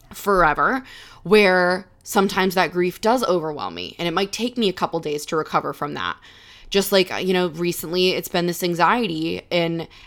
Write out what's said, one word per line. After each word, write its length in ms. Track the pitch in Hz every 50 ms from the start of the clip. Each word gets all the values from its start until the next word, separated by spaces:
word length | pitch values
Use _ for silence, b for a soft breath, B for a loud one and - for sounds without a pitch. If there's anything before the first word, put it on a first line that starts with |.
| _ - -
forever 680 | - - 202 196 180 170 151 147 151 147 190 254 262 254 B B B B B B B B
where 640 | 170 214 214 208 185 185 180 180 180 185 190 - - _ _ -
sometimes 520 | - - 208 190 196 - 196 185 196 175
that 160 | 190 175 -
grief 280 | 175 180 180 180 - -
does 240 | - 214 247 254 226
overwhelm 520 | - 185 170 156 156 151 139 92 90 82
me, 200 | 87 90 - - -
and 80 | 170
it 60 | 175 165
might 180 | 190 202 196
take 260 | - 214 233 247 247
me 100 | 247 226
a 60 | 185 175
couple 260 | - 175 - - 165
days 260 | 160 156 147 151 -
to 80 | - 170
recover 380 | 156 151 - - 151 151 143 147
from 200 | - 147 147 -
that. 240 | - 90 87 - - B B B B B B B B B B
Just 220 | - 196 190 -
like, 180 | 202 190 185 - 107 101 180
you 100 | 185 185
know, 140 | 180 180
recently 640 | 170 147 165 175 175 170 - - 156 175 185 185 185
it's 160 | 151 147 175
been 180 | - - 175 175
this 160 | 175 170 - 185
anxiety, 800 | 175 175 170 170 170 220 247 233 180 160 156 160 170 90 - - -
and 360 | 175 175 170 165 165 165 156 - B B B